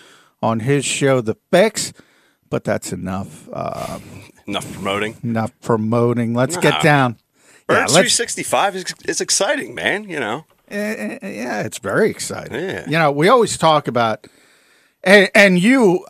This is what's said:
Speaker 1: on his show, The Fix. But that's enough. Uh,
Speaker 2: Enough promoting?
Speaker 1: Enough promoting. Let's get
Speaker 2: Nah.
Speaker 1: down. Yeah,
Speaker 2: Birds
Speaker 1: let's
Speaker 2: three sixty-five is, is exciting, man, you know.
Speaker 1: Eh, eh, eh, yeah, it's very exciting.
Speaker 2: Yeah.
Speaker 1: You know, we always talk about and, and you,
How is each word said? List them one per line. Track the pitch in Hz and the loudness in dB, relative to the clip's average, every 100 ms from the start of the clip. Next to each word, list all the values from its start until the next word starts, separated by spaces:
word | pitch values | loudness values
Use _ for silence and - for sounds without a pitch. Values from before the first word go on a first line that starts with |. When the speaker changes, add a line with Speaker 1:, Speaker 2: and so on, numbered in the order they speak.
| - _ _ - | -20 _ _ -6
Speaker 1:
on | 113 113 | -2 -2
his | 117 143 | 0 0
show, | 123 - 139 131 | -2 0 2 2
The | 110 104 - | 0 -6 0
Fix. | 175 214 - - - - _ _ _ - | 2 2 0 -10 -12 -20 _ _ _ -8
But | 117 | -6
that's | - 104 - | -2 -4 -4
enough. | 92 92 95 98 - - | -8 -6 -8 -10 -16 -16
Uh, | - - - - - - - - _ - | -10 -8 -8 -10 -12 -16 -20 -20 _ -8
Speaker 2:
Enough | 98 - | -8 -8
promoting? | 101 98 101 110 113 | -8 -4 -2 -4 -6
Speaker 1:
Enough | 120 113 113 _ | -4 -2 -4 _
promoting. | - 113 110 120 120 120 113 | 0 0 2 2 2 0 -2
Let's | 120 131 - | 0 -2 0
get | 156 | 0
Speaker 2:
Nah. | 156 | 2
Speaker 1:
down. | 160 147 127 110 _ _ _ _ - | 4 4 2 -2 _ _ _ _ -2
Yeah, | - | 0
Speaker 2:
Birds | - | 2
Speaker 1:
let's | 156 | 2
Speaker 2:
three | 226 | 2
sixty-five | - 240 - - 127 190 185 | 0 -2 -6 -2 0 0 -4
is, | 175 165 - | -10 -10 -6
is | 165 | -6
exciting, | 180 - 196 294 113 | -2 -2 0 -2 -6
man, | 90 95 185 208 | -4 -4 -4 -6
you | 156 | -6
know. | 107 131 - _ - | -6 -6 -10 _ -12
Speaker 1:
Eh, | 208 | -8
eh, | 208 214 208 - | -6 -6 -8 -10
eh, | 196 | -12
yeah, | 202 247 214 | -10 -8 -6
it's | - - | -8 -8
very | 98 127 214 | -4 0 0
exciting. | - - - - 113 | -2 -10 -10 -10 -8
Speaker 2:
Yeah. | 185 101 - | -8 -8 -4
Speaker 1:
You | 160 | 0
know, | 151 | 2
we | 143 175 | 2 4
always | 254 208 - | 4 2 2
talk | 165 151 135 | 2 2 2
about | 120 117 110 - _ _ _ _ _ _ _ | -2 0 -2 -10 _ _ _ _ _ _ _
and, | 185 202 190 | 6 6 6
and | 220 202 180 | 6 6 6
you, | 202 269 208 175 - | 4 6 6 4 2